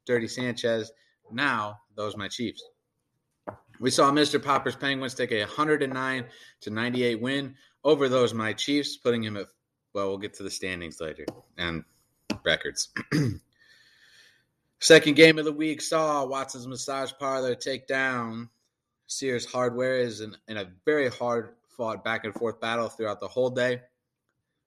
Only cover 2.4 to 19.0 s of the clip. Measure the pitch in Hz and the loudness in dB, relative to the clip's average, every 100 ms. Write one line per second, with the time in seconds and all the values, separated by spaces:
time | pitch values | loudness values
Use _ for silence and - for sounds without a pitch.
2.4 | 110 - - _ _ _ _ _ _ _ | -6 -8 -16 _ _ _ _ _ _ _
3.4 | - - _ - 127 120 143 147 147 143 | -16 -16 _ -4 0 4 6 6 4 2
4.4 | 143 135 135 - 139 135 131 - 120 110 | 0 0 0 -4 -4 -4 -4 -4 -2 0
5.4 | 104 - 151 151 135 131 131 131 123 - | -2 -2 2 2 0 -2 -4 -4 -8 -16
6.4 | - _ - 107 120 123 120 110 123 139 | -20 _ -8 -4 -2 0 0 0 -2 -4
7.4 | 135 - _ _ 139 151 135 127 117 113 | -6 -12 _ _ 2 4 4 4 4 2
8.4 | 110 104 - 143 139 - 123 120 110 101 | -2 -2 0 0 -2 -2 0 0 -2 -6
9.4 | 90 _ _ _ _ 101 98 98 101 - | -10 _ _ _ _ -4 -2 -4 -8 -10
10.4 | 98 - 92 90 82 - 80 76 76 - | -10 -8 -6 -6 -8 -8 -10 -8 -12 -14
11.4 | - - 87 82 - _ _ _ - - | -18 -6 -4 -4 -8 _ _ _ -8 -4
12.4 | - 78 - - - - - 147 131 90 | 0 0 -2 -8 -8 -10 -2 0 0 -2
13.4 | - _ _ _ _ _ _ - - _ | -12 _ _ _ _ _ _ -20 -20 _
14.4 | _ _ _ _ - 160 151 143 160 156 | _ _ _ _ 8 10 10 10 10 10
15.4 | 151 147 156 143 - 160 156 147 131 135 | 2 -2 -2 -4 -2 0 0 0 -2 -4
16.4 | 131 131 123 123 - 135 135 - 139 135 | -6 -10 -12 -10 -6 -6 -6 -6 -4 -2
17.4 | 131 120 143 131 131 135 135 127 113 113 | -2 -4 -4 -6 -4 -2 0 -2 -4 -8
18.4 | 117 _ _ _ _ _ | -12 _ _ _ _ _